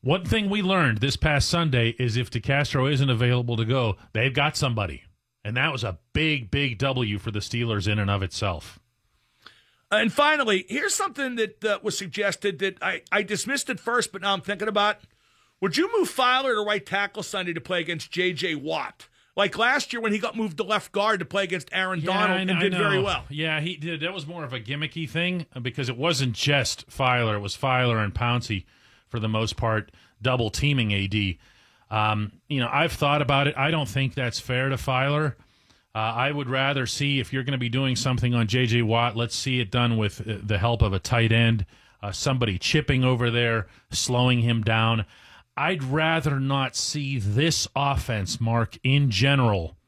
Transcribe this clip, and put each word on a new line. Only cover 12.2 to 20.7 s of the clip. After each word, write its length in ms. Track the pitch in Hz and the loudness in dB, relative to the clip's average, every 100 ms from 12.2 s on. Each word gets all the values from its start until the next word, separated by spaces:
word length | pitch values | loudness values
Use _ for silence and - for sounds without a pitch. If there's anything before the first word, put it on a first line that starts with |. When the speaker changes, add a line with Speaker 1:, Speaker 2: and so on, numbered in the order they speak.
| 202 - 208 156 | -2 -2 -4 -2
Speaker 2:
that 240 | 190 190 | -6 -4
I, 220 | 175 175 - | -4 -4 -2
I 100 | 202 | -2
dismissed 480 | 196 208 214 277 - | 0 -4 -2 -4 -4
at 100 | 214 | -6
first, 320 | - 240 226 | -2 -2 -2
but 120 | 190 | -4
now 100 | 196 | -2
I'm 80 | 196 | -2
thinking 260 | - 202 214 | -2 -6 -2
about. 300 | 208 208 208 - _ _ _ _ _ | 2 2 0 -10 _ _ _ _ _
Would 160 | 175 208 | -2 2
you 100 | 381 466 | 2 2
move 140 | 349 | 0
Feiler 460 | - 247 254 269 220 | 2 2 4 2 0
to 100 | 208 | 0
right 180 | 208 | -2
tackle 380 | 202 196 202 208 | -2 -4 -4 -6
Sunday 320 | 196 202 180 | -6 -6 -4
to 80 | 165 | -6
play 200 | - 180 | -4 -4
against 280 | 165 165 - | -2 -6 -6
J 240 | 170 180 | -2 -2
J 220 | 160 175 151 | -2 -4 -4
Watt? 520 | 139 165 127 - - _ _ - | -4 -4 -6 -12 -20 _ _ -2
Like 200 | 196 165 | -2 2
last 380 | 226 269 - | 0 2 -2
year 80 | 240 | -4
when 120 | 220 | -2
he 40 | 208 | 0
got 180 | 202 214 | -2 -2
moved 220 | 220 151 | -4 -4
to 60 | |
left 280 | 190 | -2